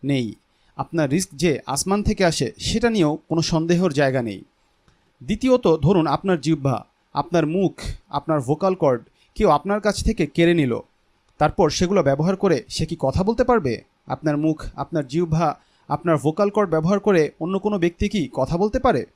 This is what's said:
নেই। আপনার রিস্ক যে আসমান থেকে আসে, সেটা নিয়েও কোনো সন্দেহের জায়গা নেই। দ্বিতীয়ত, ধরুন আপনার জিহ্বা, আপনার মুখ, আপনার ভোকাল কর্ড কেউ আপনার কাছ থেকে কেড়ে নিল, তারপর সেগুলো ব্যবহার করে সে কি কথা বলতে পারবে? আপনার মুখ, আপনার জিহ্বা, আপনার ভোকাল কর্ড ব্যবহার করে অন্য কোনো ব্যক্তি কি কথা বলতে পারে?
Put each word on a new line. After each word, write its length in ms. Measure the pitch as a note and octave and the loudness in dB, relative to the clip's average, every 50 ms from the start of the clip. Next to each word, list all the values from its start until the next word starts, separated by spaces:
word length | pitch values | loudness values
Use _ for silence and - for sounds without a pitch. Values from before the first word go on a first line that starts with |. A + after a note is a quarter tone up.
| - | -2
নেই। 300 | C3+ C#3+ C3+ B2 A2 - - _ _ _ _ _ _ _ | -2 -2 -2 -2 -4 -8 -12 _ _ _ _ _ _ _
আপনার 340 | - C3+ - - E3+ D#3 C3+ | -12 -12 -6 -2 0 0 2
রিস্ক 180 | C3+ F3+ F#3 - - | 0 -2 -2 -4 -6
যে 260 | C#3 C#3 F3+ C#3+ A2+ - | -2 0 0 0 0 -4
আসমান 360 | - - C#3 - F#3 F#3+ G#3 G#3 | -6 -6 -4 -2 -2 -2 0 0
থেকে 220 | - A3 - F#3+ | 0 0 2 2
আসে, 280 | E3+ D3+ - D3 A#2 - - | 2 2 0 -4 -4 -6 -8
সেটা 320 | - - - A3+ G#3+ A#3+ | -8 -4 -4 0 0 0
নিয়েও 280 | A3+ G#3+ E3+ D3 D3+ D#3+ _ _ | 2 4 2 2 2 -2 _ _
কোনো 140 | D#3+ E3+ D#3 | -2 -2 0
সন্দেহের 500 | - - D#3+ D#3+ E3 F3 E3+ F#3 F3+ C#3+ | 0 0 0 2 2 2 2 2 0 2
জায়গা 300 | C#3 D3 C3+ B2+ C3 A#2+ | 2 0 2 2 0 -2
নেই। 200 | A2 G2+ F#2 - _ _ _ _ _ _ _ _ _ _ _ _ _ _ _ B2+ | -4 -8 -10 -12 _ _ _ _ _ _ _ _ _ _ _ _ _ _ _ -6
দ্বিতীয়ত, 560 | B2 G3 A3 - C4 B3+ B3 B3 F#3+ D#3+ D#3 - | -6 -4 -2 2 2 2 4 4 4 2 4 4
ধরুন 240 | D3 G3+ - D#3+ | 4 4 4 4
আপনার 340 | D#3 C#3 D#3+ - G3 F#3 E3 | 2 0 -2 0 0 0 0
জিহ্বা, 460 | B2 D3+ D#3+ D3 C3+ C#3 B2+ G#2+ - _ _ _ _ _ _ | 2 0 -2 0 0 -2 -4 -4 -6 _ _ _ _ _ _
আপনার 340 | - - - - E3+ D#3+ | -6 -6 0 0 0 0
মুখ, 340 | D3 D#3+ F#3+ G3 D#3+ - - - - - - _ _ | 0 0 0 -2 -2 -2 -4 -10 -10 -10 -12 _ _
আপনার 320 | - C#3+ - - D#3+ D3+ | -8 -8 -4 -2 -2 -2
ভোকাল 340 | C3 A2+ D3 D#3 G3 F#3+ F#3 | 0 -2 -4 -2 0 -2 -2
কর্ড 280 | F#3 E3 C#3+ B2+ A#2 G#2+ _ _ _ _ _ _ | 2 2 0 0 0 -4 _ _ _ _ _ _
কেউ 140 | - A3 G3 | 0 2 4
আপনার 320 | D3 C#3+ - G3 G3+ G#3+ | 4 2 2 -2 -4 0
কাছ 240 | G#3 G#3+ G3 - - | 0 -2 -2 0 -2
থেকে 220 | - A3+ - F3 | -2 0 0 -2
কেড়ে 280 | D3 _ - E3+ E3+ F3 | -4 _ 2 2 4 4
নিল, 240 | E3+ D3 B2+ A#2 A2 - _ _ _ _ _ _ _ _ _ _ _ | 2 2 0 -2 -4 -8 _ _ _ _ _ _ _ _ _ _ _
তারপর 320 | D3 D3+ - - G3 D3+ | -2 -2 2 2 0 2
সেগুলো 320 | C#3+ - F#3 F3 G3 F#3+ D#3+ | 2 0 -2 0 2 2 2
ব্যবহার 340 | C#3 C3+ C#3 D#3+ F3 G3 | 2 0 0 0 -2 -2
করে 260 | F#3 - G3 E3 B2+ - - | 0 0 0 0 0 -2 -8
সে 180 | - - E3 | -8 -6 -6
কি 100 | D#3 E3 - | -6 -6 -4
কথা 240 | - C3+ C3+ F3+ F#3+ | -4 -2 0 0 0
বলতে 220 | G3+ A#3 A#3 B3+ | 0 0 0 2
পারবে? 380 | A3+ - G3+ - C3 A2+ G2+ - _ _ _ _ | 2 2 0 2 -2 -4 -4 -8 _ _ _ _
আপনার 300 | - C3+ C3 - D#3 D3 | -10 -10 -6 -4 -2 -2
মুখ, 280 | D3 D3+ D#3 D#3 D3+ - - - | 0 0 -2 -2 -2 -6 -14 -10
আপনার 300 | - C#3 - - D#3+ C#3+ | -10 -12 -6 -6 -6 -6
জিহ্বা, 540 | B2 A#2+ E3 F3 E3 D#3 D#3+ F3 D#3 - - _ _ _ _ _ _ | -4 -2 -4 -2 0 0 0 0 -2 -2 -4 _ _ _ _ _ _
আপনার 280 | - D3+ - F3 E3 | -8 -4 0 0 0
ভোকাল 340 | D3 B2+ D3 D#3 - G#3 G3+ | 2 2 -2 0 0 -2 0
কর্ড 200 | G3+ A3 G#3 F#3 | 2 0 0 2
ব্যবহার 300 | D#3 D#3+ D#3 E3+ G#3 G3+ | 0 0 2 2 0 0
করে 300 | G3 G#3 G3+ F3 D3+ C#3+ - _ | 2 2 4 4 2 0 -2 _
অন্য 180 | E3 E3+ F#3+ G3 | -8 -4 -4 -2
কোনো 200 | F#3+ G#3 G#3 G3+ | -2 -2 -2 0
ব্যক্তি 300 | E3 F3 F3 _ - G#3 | 0 -2 -2 _ -4 -2
কি 200 | G#3 G#3+ D#3 - - | 0 -2 -4 -2 -2
কথা 240 | - C3 - E3 | -4 -2 -2 0
বলতে 220 | E3+ G3 A3 G#3 C4 | -2 -2 0 -2 0
পারে? 280 | - - - C3+ G#2+ - _ | 2 2 2 2 -2 -6 _